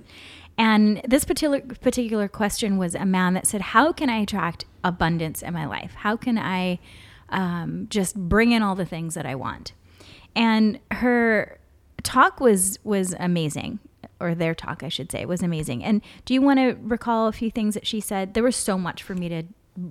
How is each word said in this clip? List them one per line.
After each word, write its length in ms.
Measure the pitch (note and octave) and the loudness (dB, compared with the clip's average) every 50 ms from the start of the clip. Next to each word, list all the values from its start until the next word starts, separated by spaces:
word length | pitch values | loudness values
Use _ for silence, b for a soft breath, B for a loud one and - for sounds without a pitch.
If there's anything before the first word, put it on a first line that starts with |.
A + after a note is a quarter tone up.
| B B B B B B B B B B - | B B B B B B B B B B -2
And 460 | - A3+ A3 G#3+ G#3 G#3+ G#3+ G#3 - - | 2 4 4 6 6 6 4 4 0 2
this 180 | A#3+ B3+ D4 - | 2 2 2 4
particular, 360 | - D#4 - D#4+ D4 C#4 C4+ | 0 0 0 2 2 0 0
particular 680 | - B3+ B3 - - B3+ A#3+ B3+ A#3+ A3 A3+ G#3+ G3+ F#3+ | -2 -6 -12 -2 -2 0 0 0 0 0 0 0 -2 -2
question 500 | - - G#3+ G3+ - - A#3+ G3+ G3 F#3+ | -2 -2 -2 -2 0 -2 -2 0 0 0
was 160 | F#3 E3+ - | 0 -2 -2
a 100 | - - | -2 0
man 300 | F#3+ F#3 F#3 F3+ F3+ F#3 | 2 2 4 4 2 2
that 120 | F#3 - | 0 0
said, 140 | - - G3+ | -2 -2 -4
"How 320 | F#3 - - A3+ C#4+ E4 | -4 -2 0 2 2 2
can 160 | - - D4+ B3+ | 0 0 -2 -2
I 100 | A3+ A3 | 0 0
attract 460 | G#3 - G#3 F#3+ E3 E3+ - - - - _ - - | -2 -2 -2 -2 -4 -4 -6 -8 -14 -18 _ -4 -2
abundance 580 | F#3 F3+ - F3 D#3+ E3+ E3 E3 D#3 - - | -2 0 0 0 0 0 -2 -4 -6 -8 -8
in 100 | - - | -8 -8
my 140 | F3 D#3+ D#3 | -6 -6 -6
life? 260 | A#2+ G2 - - F3 - | -6 -6 -8 -10 -12 -12
How 200 | - - G#3 A3+ | -6 -4 -4 -4
can 220 | A3+ - B3+ A#3 G#3+ | -2 -2 -2 -2 -2
I, 400 | - F3 F#3 F#3 F3+ F#3 F3+ B B B B B B B B B B - | 0 -2 -2 -2 -2 -2 -2 B B B B B B B B B B -6
um, 580 | - F#3+ F#3 F3 F3 E3+ E3 D#3+ E3 F3+ G3 - | -4 -2 -2 -2 -2 -4 -4 -6 -6 -8 -8 -4
just 260 | - G#3 F#3 - - | -2 -2 -2 -2 -4
bring 360 | G3+ F3+ E3+ G3+ G#3+ A#3 A#3+ | -6 -2 2 4 4 4 4
in 100 | A#3 A3 | 4 4
all 120 | G#3+ G3+ F#3 | 2 2 0
the 120 | G3 F3 | -2 -4
things 280 | - F3 D#3+ E3 D#3+ D#3+ | -4 -6 -6 -6 -6 -6
that 120 | E3+ C#3+ | -6 -6
I 80 | C3 C3+ | -6 -6
want?" 380 | B2+ - A2 C#2+ - - - - _ b b b b b b b b b b - | -6 -6 -8 -8 -10 -12 -18 -18 _ b b b b b b b b b b 0
And 420 | B3 A#3 A3+ A3 A3 A3 G#3+ - - - - | 2 4 4 4 4 4 4 2 -2 -6 -10
her 640 | G#3+ - A#3+ B3 A#3+ A#3+ A#3 A3+ A3 G3+ - - - - _ _ _ _ _ _ _ - | -4 0 2 2 4 4 4 4 2 2 0 -4 -8 -18 _ _ _ _ _ _ _ -10
talk 380 | - - - B3+ D4 F#4+ F#4+ - | -8 0 4 6 6 6 4 4
was, 380 | C#4 A#3 G3+ F#3 F#3 F#3+ G3+ - - | 6 6 6 6 2 0 -4 -4 -4
was 300 | G#3+ G3+ G3 F#3 F#3 F3 - | -2 0 0 0 -2 -4 -2
amazing, 640 | F3 F3+ F3 E3+ D#3 D3 - - - - - G3+ - - _ _ - - _ - | -2 0 0 0 0 -2 -4 -6 -6 -6 -8 -10 -12 -18 _ _ -20 -20 _ -6
or 140 | F3+ F3 E3 | -4 -2 -2
their 200 | E3+ E3 E3 E3 | 0 0 -2 -2
talk, 280 | - - - E3 - | -4 -6 -8 -8 -8
I 60 | - D#3+ | -8 -8
should 220 | - - C#3 - | -6 -6 -8 -8
say, 140 | - F#2+ G2+ | -8 -6 -4
was 160 | E3 F3+ E3+ | -4 -2 -2
amazing. 420 | F#3 F3 E3 D#3 D3+ - B2 A#2 - | -2 -2 -2 -2 -4 -4 -6 -4 0
And 160 | G3+ G#3+ G#3+ B B B B - | 0 0 0 B B B B -4
do 80 | - | 0
you 80 | B3+ C4 | 2 4
wanna 360 | C4+ C#4 C#4 C4+ C4 B3 - - | 4 6 6 6 4 4 2 0
recall 460 | - A3 A#3+ A3+ - A#3+ A#3 A3+ A3+ A3 | -4 -4 -4 -2 -2 0 0 2 2 0
a 40 | |
few 180 | G#3+ - A#3 A3 | 0 -2 -4 -4
things 240 | - A#3+ G#3+ G#3+ G#3 | -2 -2 -2 -2 -2
that 120 | G#3+ - | -2 -4
she 140 | - A3+ G#3+ | -4 -4 -4
said? 320 | - - G#3+ F#3+ F#3+ F#3+ | -4 -4 -4 -4 -4 -2
There 120 | G3+ A3 A#3 | 0 2 2
was 120 | C4 A#3 | 2 2
so 220 | - - A3 F#3+ F#3 | 0 0 -2 -2 -2
much 240 | F3 E3 - - | -2 -4 -6 -8
for 120 | - - F#3+ | -10 -8 -6
me 140 | F3+ F3 E3+ | -6 -6 -4
to 140 | E3+ E3 E3 F3 - _ _ _ _ F3+ F3+ E3 | -6 -6 -8 -10 -14 _ _ _ _ -12 -12 -12